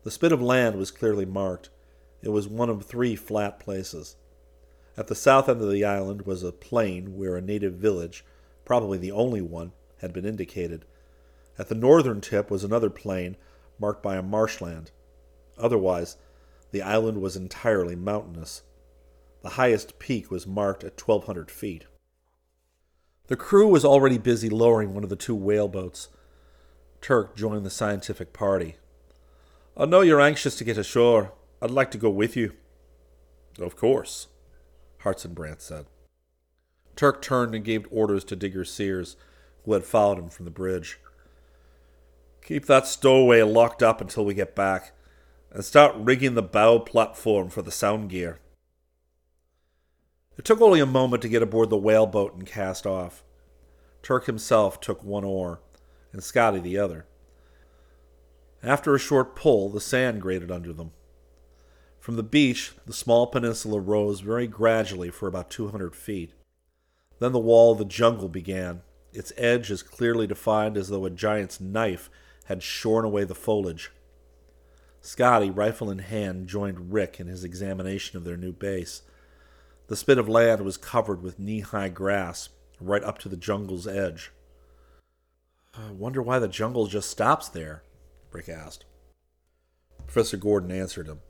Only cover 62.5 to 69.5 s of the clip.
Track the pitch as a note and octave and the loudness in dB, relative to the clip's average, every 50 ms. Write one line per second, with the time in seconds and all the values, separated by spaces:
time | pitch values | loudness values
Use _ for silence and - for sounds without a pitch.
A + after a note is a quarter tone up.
62.5 | B2 - - - - - _ - G2+ - - B2 A#2 A#2+ A#2+ A#2+ - C3 A#2+ A#2 | 0 -4 -8 -12 -16 -20 _ -14 -12 -10 0 2 4 4 4 2 0 -2 -2 -2
63.5 | A2+ - - A2 G#2+ G#2 F#2+ F#2+ G#2+ G#2+ G#2 G#2 G#2 F#2+ F#2+ G2+ A2+ A#2+ B2 A#2 | -4 -4 -6 -4 -4 -4 -2 0 0 0 0 0 -4 -6 -6 -4 -4 -4 -4 -6
64.5 | G#2 G2 A2+ A2+ A2+ A2 A2 G2+ G2 F2+ F2+ F2 F2 - - G2 F2+ F#2 F2 - | -4 2 2 4 4 2 0 -2 -6 -8 -10 -10 -10 -8 -8 -8 -6 -8 -10 -10
65.5 | - - A2+ G#2 G#2 G#2 F#2+ E2+ - - - - G#2+ F#2+ E2 D#2+ _ _ _ _ | -10 -10 -10 -8 -8 -8 -10 -10 -10 -14 -12 -10 -8 -8 -8 -12 _ _ _ _
66.5 | _ _ _ _ _ _ _ _ _ _ _ _ _ _ A#2+ B2+ B2+ B2 A2+ A#2 | _ _ _ _ _ _ _ _ _ _ _ _ _ _ -4 -2 0 0 4 8
67.5 | A#2 A#2 A#2 A#2 B2 G#2+ G#2 G2 F2+ - A#2+ A#2 A#2 G#2+ F#2+ F2+ D#2+ F#2+ E2 F#2+ | 8 10 10 8 8 4 -2 -6 -2 2 2 2 2 0 -8 -10 -10 -10 -8 -8
68.5 | F#2+ F#2 F#2 F2+ F2 F2 - _ _ _ _ _ _ G#2 F#2+ - - - B2 A#2+ | -8 -6 -6 -8 -10 -12 -16 _ _ _ _ _ _ -16 -16 -14 -8 -2 0 0